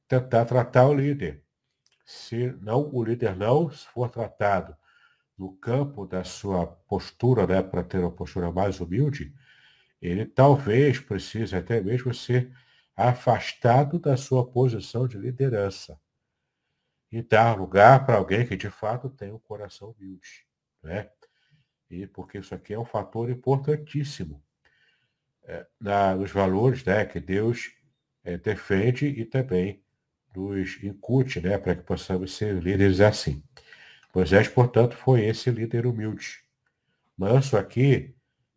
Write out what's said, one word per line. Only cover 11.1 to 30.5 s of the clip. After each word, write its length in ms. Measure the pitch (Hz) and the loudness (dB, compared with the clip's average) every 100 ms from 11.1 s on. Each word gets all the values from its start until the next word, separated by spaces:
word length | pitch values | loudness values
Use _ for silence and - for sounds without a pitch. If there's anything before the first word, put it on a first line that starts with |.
| 98 - 110 104 90 | -8 -6 -8 -4 -6
até 240 | - 117 | -2 -2
mesmo 340 | 95 123 127 | -2 -4 -4
ser 380 | 117 - 123 123 - _ _ _ - | -8 -2 -2 -2 -12 _ _ _ 0
afastado 1040 | 120 123 123 117 - - 120 127 143 175 | 0 2 0 0 -2 0 4 4 4 -2
da 180 | 151 127 | 0 -2
sua 280 | - 131 123 | 0 -2 0
posição 640 | 123 131 110 - 117 127 | 0 0 -2 -8 -6 -6
de 100 | 101 | -6
liderança 800 | 110 123 135 107 98 - - - _ _ _ _ _ _ _ _ _ _ _ | -8 -4 -2 -2 -4 -6 -18 -20 _ _ _ _ _ _ _ _ _ _ _
e 100 | 113 | -10
dar 360 | 117 110 113 104 | 2 4 4 2
lugar 480 | 92 95 110 135 135 | 0 8 10 10 6
pra 120 | 107 | 0
alguém 280 | 90 101 120 | 2 0 0
que 120 | 95 | -4
de 120 | 104 | -8
fato 400 | - 107 123 135 | -8 -6 -6 -8
tem 220 | - 101 | -12 -16
um 80 | 110 | -16
coração 520 | - 104 98 - 101 | -16 -16 -16 -18 -20
humilde, 560 | 107 95 92 - - _ _ _ _ | -20 -20 -20 -20 -20 _ _ _ _
né? 280 | 78 98 - _ _ _ _ _ _ _ _ | -10 -10 -10 _ _ _ _ _ _ _ _
E 180 | 87 98 | -16 -14
porque 300 | - 95 101 | -16 -16 -16
isso 180 | - 92 | -14 -16
aqui 180 | - | -10
é 60 | 104 | -10
um 60 | 117 | -6
fator 440 | 110 95 113 117 | -6 -6 -8 -6
importantíssimo, 1120 | 127 127 135 143 151 - 151 139 - 80 73 _ _ _ _ _ _ _ _ _ _ | -4 0 0 0 -6 -4 -8 -8 -10 -12 -14 _ _ _ _ _ _ _ _ _ _
é, 240 | - 82 - _ | -18 -16 -16 _
na, 360 | 104 101 98 95 | -2 2 2 2
nos 160 | 98 | -2
valores, 520 | 98 95 98 127 - 92 | 0 2 4 2 0 0
né, 200 | 104 101 | 0 0
que 140 | 101 | -8
Deus, 540 | 92 95 110 117 - _ _ _ _ _ | -4 -2 0 -2 -8 _ _ _ _ _
é, 140 | 87 87 | -12 -8
defende 720 | 107 - - 98 117 127 147 | -6 -6 -2 0 2 0 -4
e 180 | 139 113 | -4 -6
também 580 | 135 131 90 95 - _ _ _ _ _ | -4 -2 -2 -2 -6 _ _ _ _ _
nos 480 | 95 101 | -10 -6